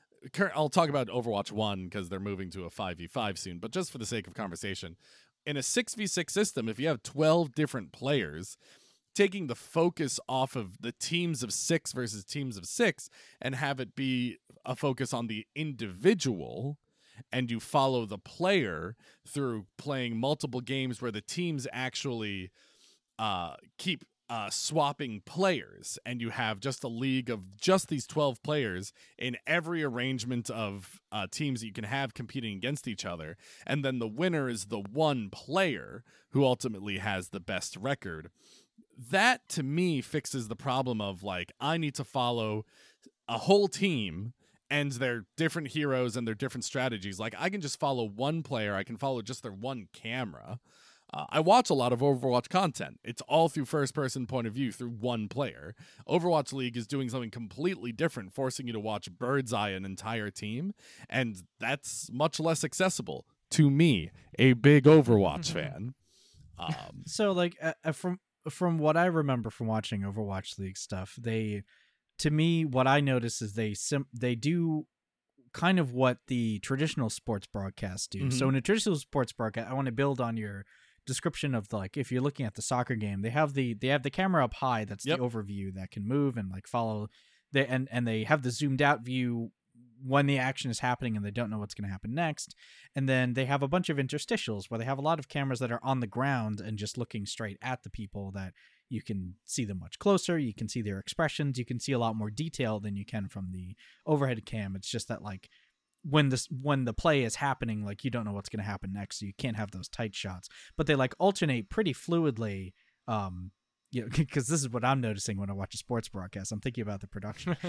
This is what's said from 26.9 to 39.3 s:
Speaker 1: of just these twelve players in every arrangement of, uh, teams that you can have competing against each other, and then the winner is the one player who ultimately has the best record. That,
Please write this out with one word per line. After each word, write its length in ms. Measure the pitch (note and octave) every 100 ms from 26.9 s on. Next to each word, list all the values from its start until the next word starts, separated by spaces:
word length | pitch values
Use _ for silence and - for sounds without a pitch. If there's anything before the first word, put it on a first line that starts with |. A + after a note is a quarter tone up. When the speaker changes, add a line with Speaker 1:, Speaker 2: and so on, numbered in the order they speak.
| A#2 C3+ C3 B2
Speaker 1:
of 260 | A2 F#2 -
just 320 | - F#3 -
these 180 | D3 -
twelve 360 | - C#3+ A#2+
players 500 | - D3+ A#2 F2+ G2+ - - -
in 180 | B2+ A#2+ -
every 360 | E3+ D#3+ E3+
arrangement 680 | D3 A#2+ B2+ C3 A#2 B2 A2+
of, 500 | A2+ G#2+ G2 F2+ - _
uh, 160 | G#2+ F#2+
teams 300 | - D3 B2
that 60 | A2+
you 60 |
can 120 | G2
have 300 | G#2 C#3 C3+
competing 420 | - A#2+ C3+ A2+ G2
against 300 | A#2 D3 -
each 180 | G#2
other, 320 | - F2 D#2 E2+ - - -
and 180 | C#3+
then 140 | C3+ B2+
the 100 | A2+
winner 400 | G#2+ F#3 E3 C3
is 180 | A#2 G2+
the 140 | A2
one 500 | G2 B2 D#3+ C3 G2+
player 720 | - - E3+ F#3 G#2+ A1 E2+ - _ _
who 140 | C3
ultimately 540 | C3+ B2 B2+ G#2 G2+ F#2+
has 320 | G#2 F#2+ F#2
the 100 | G2+
best 360 | E2+ F#2 - F2+
record. 540 | A#2 C#3 F#2+ D#2+ D#2+ _ _ - _ _ - -
That, 520 | A#2+ F#3+ A#3